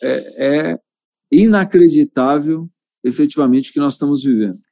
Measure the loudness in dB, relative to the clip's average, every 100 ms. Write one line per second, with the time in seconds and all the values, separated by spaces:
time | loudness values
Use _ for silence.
0 | -6 -6 -8 -6 -2 -2 -2 -8 -12 _
1 | _ _ _ 2 4 2 2 4 4 4
2 | 0 0 -2 0 -2 -6 -8 _ _ _
3 | -6 -2 -2 0 0 0 -2 -4 -4 -4
4 | -4 -2 0 0 -2 -6 _